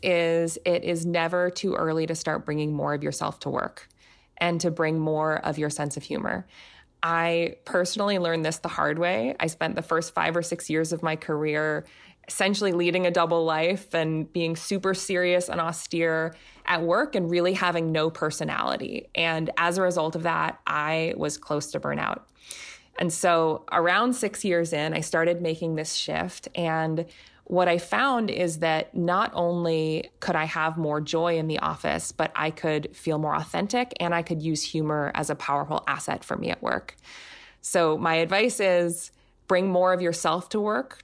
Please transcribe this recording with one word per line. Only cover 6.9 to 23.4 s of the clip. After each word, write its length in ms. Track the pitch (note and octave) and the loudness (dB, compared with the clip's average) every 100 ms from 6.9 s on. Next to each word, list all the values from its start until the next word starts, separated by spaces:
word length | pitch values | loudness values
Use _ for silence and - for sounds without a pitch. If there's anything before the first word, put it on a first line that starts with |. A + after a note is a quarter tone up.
| _ | _
I 540 | E3 E3 E3+ E3+ E3 - | 0 2 2 2 0 -4
personally 560 | - F#3 F3+ G#3 G3+ G3 | -2 0 2 0 0 2
learned 240 | E3+ E3 | 2 0
this 140 | D#3 D#3+ | 0 -2
the 100 | E3+ | -4
hard 320 | - D3+ D3+ | 0 0 2
way. 380 | F3 F#3 A#3+ - | 2 2 0 -2
I 80 | E3 | -4
spent 280 | D#3+ E3 - | -2 -4 -4
the 60 | |
first 320 | E3 D#3+ E3 | -2 -2 0
five 220 | - D#3+ E3+ | 0 0 0
or 60 | |
six 280 | E3+ E3+ - | -2 -4 -2
years 220 | D#3 D#3+ | -2 0
of 100 | E3 | -2
my 140 | E3 D#3+ | -2 -4
career 720 | - D3+ D3+ D3+ D#3 D3+ - - - - - | -4 -2 0 0 0 -2 -6 -16 -20 -20 -8
essentially 460 | - F#3+ G3+ G3+ | -2 0 2 2
leading 340 | F3 F3 F3+ F3+ | 2 4 4 4
a 40 | |
double 340 | F3 E3+ E3+ D#3+ | 4 4 4 2
life 480 | D#3 E3 F#3+ - | 2 2 0 -2
and 380 | E3 D#3+ D#3 D#3 | 0 0 0 -2
being 240 | F3 E3 E3 | -2 -2 -2
super 360 | - F#3+ F#3+ | -2 -2 0
serious 540 | F#3 - F3+ F3+ F3+ F3+ | -2 0 2 4 2 2
and 140 | E3+ | -2
austere 720 | E3 E3+ - E3+ E3 D#3+ D#3+ D#3+ - - - | -2 -4 -4 0 2 2 -2 -6 -18 -8 0
at 180 | E3+ | 2
work 320 | E3 F#3+ - G3+ | 4 2 2 0
and 160 | E3+ | 0
really 220 | F3 F3 | 2 2
having 400 | F#3+ F3+ E3+ E3 | 2 0 2 2
no 160 | D#3 D#3+ | 2 0
personality. 1000 | D#3+ D#3 D3+ D#3 D3 C2 C2+ - - - - | 0 -4 -2 -4 -2 -2 -2 -4 -10 -6 -2
And 340 | E3 D#3+ D#3+ - | 0 0 -2 0
as 200 | E3+ F3+ | 0 2
a 40 | |
result 360 | F#3 F3 D#3 E3 | 2 2 0 0
of 60 | |
that, 360 | E3 E3 D#3+ - - | 0 0 0 -2 -2
I 460 | D3+ D3+ D#3+ D#3+ - | -2 0 0 -2 -2
was 220 | D3+ D3 | -4 -4
close 340 | - D3+ D3+ | -4 -4 -2
to 80 | - | -4
burnout. 440 | D3 D3 - - - _ - - - - _ - | -4 -4 -4 -6 -10 _ -16 -14 -14 -18 _ -4
And 140 | F3 | -2
so 500 | E3 F#3 E3+ | 2 4 4